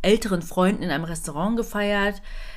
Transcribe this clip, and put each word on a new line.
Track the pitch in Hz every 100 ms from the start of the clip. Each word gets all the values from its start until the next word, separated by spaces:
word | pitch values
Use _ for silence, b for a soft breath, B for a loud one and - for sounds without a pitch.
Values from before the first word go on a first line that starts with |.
älteren | 180 233 220 180
Freunden | 156 - 185 -
in | 180
einem | 165
Restaurant | 165 165 - 147 196 233
gefeiert. | 226 208 208 202 202 202 B B B